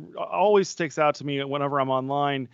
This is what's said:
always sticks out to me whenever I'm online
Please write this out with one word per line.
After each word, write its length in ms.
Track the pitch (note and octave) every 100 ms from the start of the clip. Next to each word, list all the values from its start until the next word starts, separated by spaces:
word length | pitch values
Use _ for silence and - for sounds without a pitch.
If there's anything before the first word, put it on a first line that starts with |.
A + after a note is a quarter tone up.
| D#3 -
always 500 | - F3 G3+ G#3 F#3+
sticks 300 | - D#3+ D#3+
out 160 | D3+
to 100 | -
me 180 | C#3+ C#3
whenever 380 | C#3 C#3+ C#3 C#3+
I'm 80 | C3+
online 600 | C3 C3 C#3+ C#3+ C#3 B2